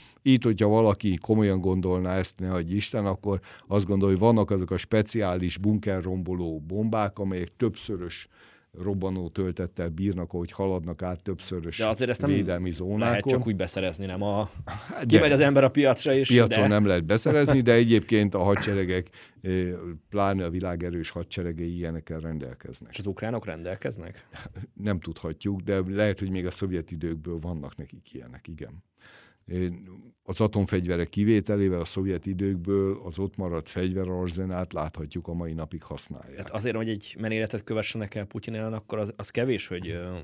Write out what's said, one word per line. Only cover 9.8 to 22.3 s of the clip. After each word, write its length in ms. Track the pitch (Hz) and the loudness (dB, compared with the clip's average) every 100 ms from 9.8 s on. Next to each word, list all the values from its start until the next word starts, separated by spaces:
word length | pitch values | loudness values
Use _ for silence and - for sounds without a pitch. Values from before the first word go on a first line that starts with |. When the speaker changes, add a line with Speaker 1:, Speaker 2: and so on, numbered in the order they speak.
| 85 | -6
Speaker 1:
bírnak, 440 | 80 98 90 85 | -2 -2 -2 -4
ahogy 200 | 87 85 | -6 -6
haladnak 500 | - 98 92 82 80 | -4 -2 -2 -4 -6
át 200 | 90 90 | -6 -6
többszörös 560 | - 90 - 92 82 82 | -6 -8 -6 -8 -6 -2
Speaker 2:
De 80 | 110 | -2
azért 240 | 110 123 | 0 0
ezt 100 | 123 | 0
nem 100 | 135 | 2
Speaker 1:
védelmi 320 | 98 92 87 | 2 2 0
Speaker 2:
lehet 140 | 90 78 | -2 -4
Speaker 1:
zónákon. 560 | 90 104 117 110 117 | -4 0 2 2 2
Speaker 2:
csak 140 | 135 117 | 0 2
úgy 100 | 98 | -2
beszerezni, 500 | 92 95 95 85 98 | -2 -2 -4 -4 -6
nem? 160 | 92 | -4
A-, 280 | 101 101 104 - | 0 0 -2 -6
Speaker 1:
Hát 420 | - 101 - - 127 | -12 -12 -10 -6 4
Speaker 2:
kimegy 220 | 156 151 | 6 8
Speaker 1:
de 60 | |
Speaker 2:
az 60 | 139 | 6
ember 240 | 143 139 | 6 8
a 40 | 131 | 6
piacra, 460 | 147 139 117 151 | 6 4 4 4
és 140 | 135 127 | 4 6
Speaker 1:
piacon 340 | 120 113 110 | 8 8 6
Speaker 2:
de 60 | 104 | 4
Speaker 1:
nem 160 | 104 101 | 6 6
lehet 180 | 90 | 4
beszerezni, 560 | 82 110 - 151 143 139 | 4 2 4 4 6 6
de 120 | 120 | 8
egyébként 600 | 117 117 113 - 110 104 | 8 8 6 6 4 4
a 40 | 95 | 4
hadseregek, 720 | 92 101 - 98 92 92 90 - - _ | 4 2 2 0 0 -2 -4 -12 -20 _
eh, 260 | 95 92 90 90 87 80 _ | -2 0 0 -4 -10 -12 _
pláne 360 | 101 98 95 | 0 2 2
a 60 | 87 | -2
világ 320 | 90 92 85 | -2 -4 -4
erős 280 | 87 85 80 | -4 -6 -6
hadseregei 640 | 85 87 - 87 82 85 87 | -8 -8 -6 -6 -4 -6 -4
ilyenekkel 440 | 85 82 78 80 | -6 -6 -8 -10
rendelkeznek. 720 | 80 | -6